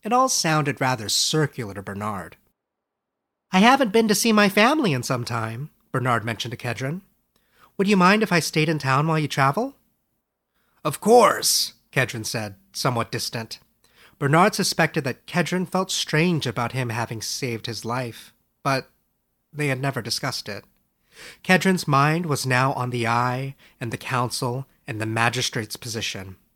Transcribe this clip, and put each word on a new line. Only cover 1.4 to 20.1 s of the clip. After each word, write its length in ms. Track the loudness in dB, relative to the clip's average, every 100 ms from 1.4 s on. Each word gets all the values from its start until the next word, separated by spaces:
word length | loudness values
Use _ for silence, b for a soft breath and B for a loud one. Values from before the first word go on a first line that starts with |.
| 0 -4 -10
to 80 | -10
Bernard. 540 | -10 -6 -6 -6 -10 -16 _ _ _ _ _ _ _ _ _ _ _
"I 80 | 4
haven't 320 | 6 6 4
been 160 | 2 2
to 60 |
see 180 | 2 4
my 160 | 4 4
family 440 | 4 4 4 2
in 120 | 0
some 200 | -2 -4
time," 460 | -2 -4 -6 -8 -12 _ _
Bernard 320 | -4 0 0
mentioned 260 | 0 -6 -8
to 60 | -8
Kedron. 460 | -8 -6 -6 -8 -12 _ _ _ b b b _
"Would 100 | 2
you 100 | 6
mind 280 | 6 4
if 80 | 4
I 80 | 0
stayed 280 | 0 0 0
in 120 | 0
town 260 | 2 2 2
while 140 | 0
you 80 | -2
travel?" 480 | 2 2 2 -4 -6 _ _ _ _ _ _ _ _ _ _
"Of 180 | -6 -2
course," 760 | 6 8 8 4 0 0 -2 -8 _
Kedron 340 | 0 0 -2 -6
said, 300 | -6 -8 -12 _
somewhat 400 | -4 -2 0 -2
distant. 480 | -6 -6 -8 -10 -14 _ _ b b b b
Bernard 360 | 2 4 4
suspected 500 | 2 -4 0 0 0
that 220 | -6 -8 -6
Kedron 400 | -4 -2 -2 -2
felt 200 | -4 -2
strange 540 | -4 -2 2 2 2
about 280 | -2 -4 -4
him 180 | -4 -4
having 320 | -4 -6 -6
saved 440 | -8 -6 -6 -6 -8
his 200 | -10 -6
life, 480 | -6 -6 -12 -20 _ _ _
but 280 | -2 -2 -4 _ _ _ _ _ _
they 180 | -6 -2
had 120 | -2
never 220 | -2 -4
discussed 440 | -6